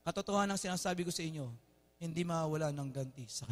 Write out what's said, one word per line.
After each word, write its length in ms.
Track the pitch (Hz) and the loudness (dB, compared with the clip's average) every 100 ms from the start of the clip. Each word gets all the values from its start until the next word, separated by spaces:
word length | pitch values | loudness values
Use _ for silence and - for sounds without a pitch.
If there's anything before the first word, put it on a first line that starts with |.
katotohanan 560 | - 185 196 202 202 196 | -4 -4 2 4 4 2
ang 40 | |
sinasabi 440 | 190 180 196 180 | 0 0 2 2
ko 80 | 175 | 0
sa 80 | 170 | 0
inyo, 240 | 165 156 131 117 - - _ _ | -2 -2 -6 -8 -16 -20 _ _
hindi 240 | 170 160 | -4 0
mawawala 480 | 175 165 160 156 156 | 2 2 2 2 2
ng 160 | 143 139 | 0 -2
ganti 400 | 135 131 - 120 | -2 -4 -6 -8
sa 160 | - - | -8 0